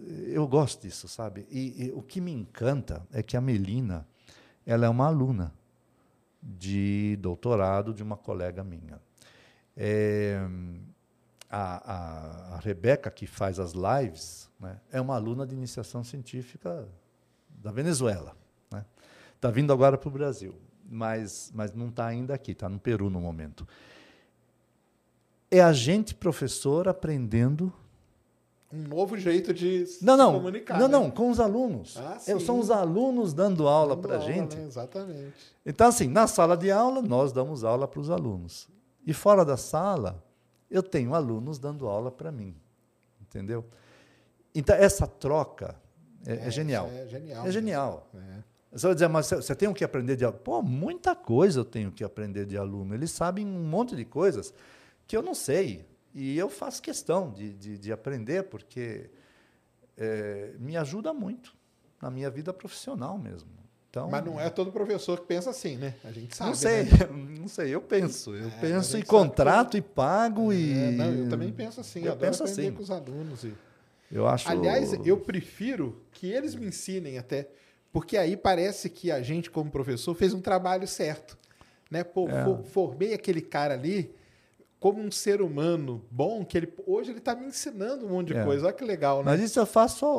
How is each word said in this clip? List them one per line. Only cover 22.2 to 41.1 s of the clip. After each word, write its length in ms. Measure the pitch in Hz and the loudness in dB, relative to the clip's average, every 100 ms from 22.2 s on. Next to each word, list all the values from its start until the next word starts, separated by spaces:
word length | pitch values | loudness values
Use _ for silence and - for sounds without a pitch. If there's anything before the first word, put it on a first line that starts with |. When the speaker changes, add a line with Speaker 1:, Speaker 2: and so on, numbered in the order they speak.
| 127 | -6
Speaker 1:
aqui, 200 | 135 - | -8 -8
tá 160 | 92 95 | -8 -8
no 100 | 98 | -4
Peru 300 | 127 110 98 | -2 0 0
no 100 | 92 | -2
momento. 480 | 87 80 78 - - - - - - _ _ _ _ _ _ _ _ _ _ _ _ _ _ | -4 -8 -12 -14 -18 -18 -20 -20 -20 _ _ _ _ _ _ _ _ _ _ _ _ _ _
É 120 | 185 | 8
a 120 | 175 | 10
gente, 420 | 143 117 202 214 - | 8 4 2 0 -2
professor, 720 | 180 147 135 - 139 151 185 | -2 -2 -4 -2 0 2 2
aprendendo 840 | 180 160 147 117 113 123 151 185 - - _ _ _ _ _ _ _ _ | 0 -2 -2 0 4 4 2 -2 -6 -18 _ _ _ _ _ _ _ _
Speaker 2:
Um 120 | 151 | -12
novo 340 | 151 151 190 208 | -6 0 0 0
jeito 360 | 180 170 185 | 2 4 2
de 320 | 170 175 185 175 | 0 2 0 -2
se 200 | - 202 | 2 8
Speaker 1:
Não, 100 | 269 | 10
não. 180 | 247 | 10
Speaker 2:
comunicar, 460 | 180 180 208 - 233 | 8 0 -4 -2 4
Speaker 1:
Não, 80 | 262 | 6
Speaker 2:
né? 40 | |
Speaker 1:
não, 180 | 277 170 | 6 6
com 180 | - 240 | 2 2
os 100 | 233 | 4
alunos. 560 | 220 220 247 135 - 127 | 4 2 0 -2 -8 -12
Speaker 2:
Ah, 200 | 139 214 - | -10 -8 -2
Speaker 1:
Eu, 140 | 196 | -2
Speaker 2:
sim. 60 | 175 | 2
Speaker 1:
são 140 | 240 | 2
os 120 | 208 | 4
alunos 640 | 220 170 180 262 247 208 | 4 4 2 2 2 0
dando 340 | 147 202 180 147 | 2 2 4 6
aula 280 | 151 151 135 | 6 6 2
Speaker 2:
Dando 120 | 170 | -2
Speaker 1:
pra 80 | 123 | -2
Speaker 2:
aula, 100 | - | 0
Speaker 1:
gente. 300 | 170 160 156 | -2 -4 -6
Speaker 2:
né? 100 | 151 | -10
Exatamente. 680 | 120 120 190 196 147 139 - - _ - | -10 -10 -10 -10 -12 -14 -18 -20 _ -4
Speaker 1:
Então, 220 | 143 233 | 6 8
assim, 200 | 233 135 | 8 4
na 180 | 160 220 | 4 4
sala 280 | - 170 170 | 6 6 6
de 160 | 190 | 4
aula, 300 | 196 247 262 | 4 4 2
nós 320 | 240 123 139 | 2 2 2
damos 320 | 123 131 147 113 | 0 -2 -2 0
aula 200 | 123 139 | 2 0
pros 220 | 147 147 | -4 -4
alunos. 600 | 175 135 95 87 - - _ _ _ - | -2 -2 -6 -8 -14 -20 _ _ _ -6
E 80 | |
fora 300 | 156 202 202 | 2 8 8
da 140 | 160 127 | 8 2
sala, 640 | - 156 190 180 98 90 - _ _ _ _ | -2 -2 0 0 -2 -6 -14 _ _ _ _
eu 120 | 185 | -2
tenho 320 | 185 156 120 | 0 0 0